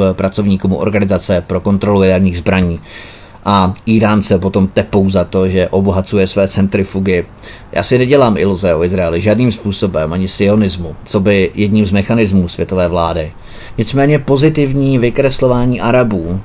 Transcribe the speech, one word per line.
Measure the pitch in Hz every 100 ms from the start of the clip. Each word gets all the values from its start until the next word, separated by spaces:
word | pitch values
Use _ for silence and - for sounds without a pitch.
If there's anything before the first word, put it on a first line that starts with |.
| 95
pracovníkům | 92 95 107 101 95 95
Organizace | 90 98 101 98 92 - 90 85
pro | 92
kontrolu | 101 98 101 101
jaderných | 95 92 95 87
zbraní. | 92 92 87 82 - - - - - - 101
A | 196 185 - -
Írán | 110 104 107
se | 98 95
potom | 95 98 95
tepou | - - 104 98
za | 95
to, | 87 95 95
že | 92 -
obohacuje | 95 98 92 95 101 92
své | 101 98
centrifugy. | 101 98 104 95 98 98 90 82 - - - -
Já | 85
si | 98 123
nedělám | 127 143 120 90
iluze | 98 90 95 78
o |
Izraeli | 87 92 85 85
žádným | 101 107 123
způsobem, | - 104 95 98 78 78
ani | 90 92
sionismu, | - 101 107 98 87 82 78 -
co | 104
by | 101 101 90 -
jedním | 104 107 98
z |
mechanismů | 101 95 117 104 98 85
světové | - 85 92 87
vlády. | 87 82 82 78 - - - - -
Nicméně | 110 135 143 147
pozitivní | 135 139 160 156 139 139 135 127
vykreslování | 117 139 135 - 131 123 123 120
Arabů | 110 127 117 95 82 98